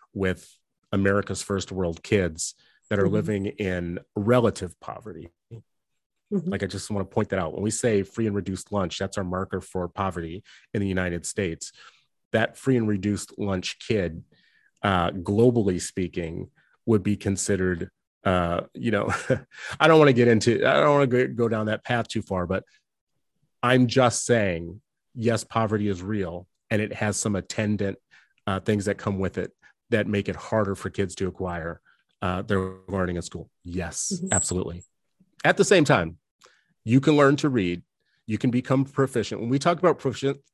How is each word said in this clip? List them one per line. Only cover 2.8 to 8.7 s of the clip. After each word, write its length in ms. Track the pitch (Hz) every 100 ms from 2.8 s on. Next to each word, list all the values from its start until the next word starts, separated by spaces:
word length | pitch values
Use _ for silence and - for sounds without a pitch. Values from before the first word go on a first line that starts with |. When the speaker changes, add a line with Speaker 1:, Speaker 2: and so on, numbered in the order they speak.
| -
Speaker 1:
that 100 | 104
are 60 |
Speaker 2:
Mm-hmm. 80 | 95
Speaker 1:
living 320 | 107 107 104 98
in 520 | - 98 90 87 90 - 107
relative 640 | 101 123 113 - 90 -
poverty. 480 | - 107 107 80 85 _ _ 117 - _ _ _ _ _ _
Speaker 2:
Mm-hmm. 180 | 202 165
Speaker 1:
Like, 120 | 190
I 40 | 98
just 240 | 98 -
wanna 140 | 101
point 260 | 92 117 107
that 80 | 95
out. 140 | 80
When 80 | 80
we 80 | 104
say 300 | - 123 104
free 220 | 92 - 110
and 100 | 101
reduced 340 | 95 92 -